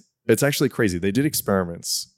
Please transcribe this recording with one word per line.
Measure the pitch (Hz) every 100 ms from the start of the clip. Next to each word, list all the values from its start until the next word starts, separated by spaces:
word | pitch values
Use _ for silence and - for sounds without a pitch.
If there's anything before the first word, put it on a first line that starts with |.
| - _ -
it's | 110
actually | 139 143 139
crazy. | - 110 87
They | 98
did | 104 147
experiments | - - 98 87 85 - - -